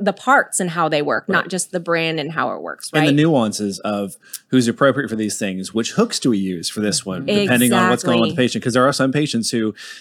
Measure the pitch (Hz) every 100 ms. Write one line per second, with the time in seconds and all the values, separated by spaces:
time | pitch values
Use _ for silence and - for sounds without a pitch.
0 | 196 190 - 269 - - 180 165 160 151
1 | 147 110 - 185 - 185 - 180 170 170
2 | 165 160 147 156 127 92 82 73 - 156
3 | 156 143 156 147 110 104 104 95 104 101
4 | 98 - - - - 131 117 - 139 131
5 | 123 110 107 - 101 92 95 110 117 -
6 | 226 - 143 104 95 87 - - 104 90
7 | 98 92 87 208 202 123 - - 185 -
8 | - 117 113 170 127 117 127 120 131 131
9 | 135 139 147 117 107 120 110 101 - -